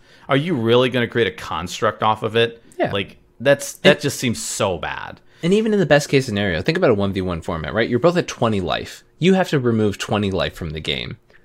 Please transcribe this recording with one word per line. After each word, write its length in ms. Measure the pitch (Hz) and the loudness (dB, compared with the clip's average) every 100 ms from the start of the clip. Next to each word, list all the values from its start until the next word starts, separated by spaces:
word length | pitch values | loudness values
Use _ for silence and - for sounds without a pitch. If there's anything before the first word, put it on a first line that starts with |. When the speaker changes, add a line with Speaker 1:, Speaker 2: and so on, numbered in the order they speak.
| _ - - | _ -20 -2
Speaker 1:
Are 100 | 139 | -2
you 160 | 160 | 0
really 360 | 147 113 123 127 | 0 4 4 4
gonna 180 | 127 117 | 0 -2
create 200 | 123 104 | 0 0
a 40 | |
construct 680 | - - 82 87 - 110 104 | -2 -8 -6 -6 -2 -2 0
off 180 | 110 107 | 0 0
of 140 | 113 113 | 0 0
it? 260 | 117 - - - | 0 -2 -20 -4
Speaker 2:
Yeah. 140 | 320 | -2
Speaker 1:
Like, 260 | 101 - - _ _ | -2 -4 -10 _ _
that's, 340 | 123 139 - | 0 0 0
that 160 | - 139 147 | 0 2 2
Speaker 2:
And 20 | |
Speaker 1:
just 180 | 143 - | 0 -2
seems 200 | 127 107 | -4 -4
so 360 | - - 107 85 | -6 -2 -2 -2
bad. 420 | 76 - 50 - _ - | -6 -8 -12 -16 _ -4
Speaker 2:
And 120 | 165 202 | 2 2
even 180 | 220 | 2
in 60 | 208 | 2
the 80 | 165 | 4
best 200 | 143 - | 4 4
case 160 | 139 131 | 0 0
scenario, 340 | 101 101 80 | -2 0 0
think 160 | - 175 | -2 0
about 140 | 175 | 2
a 20 | 104 | 2
one 180 | 98 | 2
v 80 | 98 | -2
one 200 | 92 85 | -4 -4
format, 320 | - 82 78 | -4 -6 -4
right? 160 | 87 117 | -2 0
You're 80 | 120 | 2
both 160 | 160 175 | 2 2
at 100 | - | -4
twenty 340 | - 117 104 | -2 0 0
life. 420 | 85 58 - - _ _ | -2 -4 -6 -16 _ _
You 160 | 165 | 2
have 160 | 190 180 | 4 2
to 100 | 151 | 0
remove 380 | 123 113 107 98 | 2 2 0 -2
twenty 320 | - 104 101 | -4 -2 0
life 220 | 92 73 | -2 -4
from 160 | - 85 | -4 -10
the 80 | 78 | -8
game. 380 | 78 67 58 - _ _ | -4 -6 -6 -12 _ _